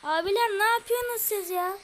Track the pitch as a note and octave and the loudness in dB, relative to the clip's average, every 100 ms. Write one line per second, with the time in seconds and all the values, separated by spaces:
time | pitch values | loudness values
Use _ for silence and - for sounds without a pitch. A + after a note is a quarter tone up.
0 | D4 D#4+ F4 G4+ A#4 G4 A4 A#4 - A#4+ | 0 0 2 2 2 2 2 2 0 -2
1 | B4 A#4 - G#4 F4 F4+ F4+ G4 | 0 -2 -2 -2 -2 -2 -2 -4